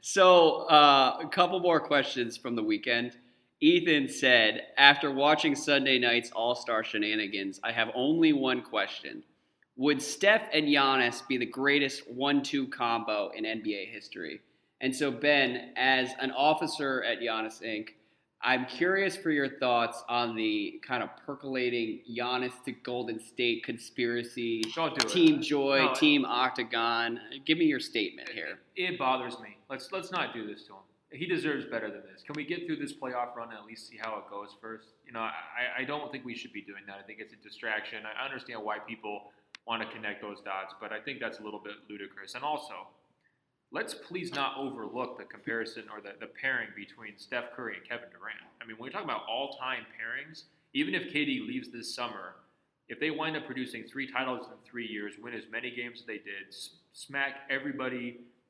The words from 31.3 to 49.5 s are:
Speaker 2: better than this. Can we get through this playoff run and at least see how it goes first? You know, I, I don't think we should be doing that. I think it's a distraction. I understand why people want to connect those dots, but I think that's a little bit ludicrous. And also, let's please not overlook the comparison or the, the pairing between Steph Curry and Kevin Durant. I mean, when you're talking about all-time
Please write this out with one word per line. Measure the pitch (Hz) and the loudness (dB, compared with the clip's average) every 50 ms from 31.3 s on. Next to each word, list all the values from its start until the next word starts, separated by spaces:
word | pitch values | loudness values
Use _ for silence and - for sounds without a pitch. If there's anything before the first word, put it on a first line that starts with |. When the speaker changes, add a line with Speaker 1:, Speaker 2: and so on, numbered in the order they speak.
| 180 156 - 151 143 131 - | -2 -2 0 -2 -2 -2 -6
Speaker 2:
better | - 123 113 110 104 | -6 -6 -6 -6 -6
than | 98 - - - | -10 -12 -16 -20
this. | - - - | -20 -20 -14
Can | - 147 | -10 -10
we | 151 143 | -8 -6
get | 131 175 175 170 | -8 -8 -8 -6
through | 170 156 | -8 -6
this | 143 143 139 | -6 -6 -10
playoff | - - 135 127 127 123 123 120 - | -10 -10 -10 -6 -4 -4 -6 -6 -6
run | 120 117 117 | -12 -12 -12
and | 113 107 | -14 -18
at | 104 | -18
least | 110 113 - - - | -18 -18 -18 -18 -20
see | 117 107 | -14 -10
how | 110 113 110 101 | -8 -8 -8 -8
it | 95 - | -10 -10
goes | 101 101 104 104 - - | -12 -12 -12 -12 -18 -16
first? | - 110 110 107 - _ _ _ _ | -14 -14 -14 -14 -16 _ _ _ _
You | - | -12
know, | 120 113 | -6 -6
I, | 113 110 78 80 85 80 92 120 123 120 87 127 | -6 -4 -6 -8 -12 -10 -6 -6 -4 -4 -4 -6
I | 131 | -4
don't | 131 147 147 143 135 | -4 -6 -6 -8 -10
think | 135 131 127 | -12 -12 -10
we | 123 113 | -10 -12
should | - - - | -12 -12 -12
be | - 104 | -14 -14
doing | 98 101 98 98 101 101 | -14 -14 -18 -16 -14 -16
that. | 98 98 | -16 -16
I | |
think | 101 107 107 110 | -16 -18 -16 -16
it's | 107 - | -16 -16
a | 110 104 | -18 _
distraction. | _ 107 - - - 113 107 107 104 - 117 110 107 | _ -20 -16 -10 -6 -4 -4 -4 -4 -8 -12 -10 -10
I | 110 107 - 131 | -10 -8 -6 -6
understand | 139 135 127 - - 120 110 | -6 -8 -10 -12 -12 -12 -8
why | 104 107 107 101 | -6 -6 -6 -6
people | - - 113 110 - 104 104 101 - - _ _ _ _ - - _ | -8 -12 -14 -10 -8 -10 -10 -10 -12 -18 _ _ _ _ -20 -18 _
want | 117 117 110 | -6 -6 -6
to | 110 113 | -6 -8
connect | - 113 110 104 101 - | -10 -10 -8 -8 -8 -8
those | 107 107 101 - | -10 -12 -12 -12
dots, | - 101 95 95 95 - - - | -10 -8 -6 -6 -8 -10 -14 -14
but | 110 104 | -12 -10
I | 110 107 | -10 -10
think | - 143 135 135 | -10 -12 -10 -8
that's | 123 110 107 - | -8 -10 -10 -10
a | |
little | 107 107 104 104 | -12 -12 -12 -12
bit | - 104 104 110 _ - | -12 -14 -16 -16 _ -16
ludicrous. | 104 101 98 95 - 101 98 95 - | -14 -14 -14 -14 -14 -18 -16 -14 -12
And | 123 139 | -8 -6
also, | 151 151 143 - - 104 90 92 - _ _ _ _ _ _ _ _ _ _ _ _ _ _ _ _ | -6 -6 -6 -8 -12 -14 -16 -16 -18 _ _ _ _ _ _ _ _ _ _ _ _ _ _ _ _
let's | - 147 156 - - | -8 -8 -8 -8 -10
please | - - - 170 185 185 175 - | -14 -14 -12 -10 -8 -8 -6 -4
not | 143 139 135 - 135 | -4 -4 -4 -4 -6
overlook | 139 131 117 120 107 - - 123 123 120 - - | -8 -8 -8 -10 -12 -10 -8 -8 -8 -8 -10 -16
the | 101 | -16
comparison | _ - 110 - 110 117 113 110 113 - 120 107 104 | _ -20 -14 -8 -6 -4 -4 -6 -6 -10 -14 -16 -14
or | 107 107 | -16 -16
the, | 101 98 101 - | -16 -16 -16 -16
the | 110 107 - - | -18 -18 -14 -6
pairing | - 135 131 120 113 104 98 | -4 -4 -2 -2 -6 -8 -12
between | 104 101 - - - 113 104 104 - | -16 -16 -16 -16 -18 -18 -18 -18 -18
Steph | - _ 131 120 120 - | -14 _ -8 -8 -8 -8
Curry | - - 123 113 98 | -12 -10 -10 -10 -10
and | 90 - - | -10 -10 -10
Kevin | 120 117 - - | -10 -10 -10 -16
Durant. | - 90 95 110 104 - - - _ _ | -20 -16 -14 -14 -14 -14 -18 -20 _ _
I | 117 | -16
mean, | 113 110 110 | -16 -14 -14
when | 120 135 | -14 -10
you're | |
talking | - 202 196 151 | -10 -8 -6 -4
about | 117 107 - - | -6 -6 -4 -6
all-time | 113 127 139 139 | -4 -4 -4 -6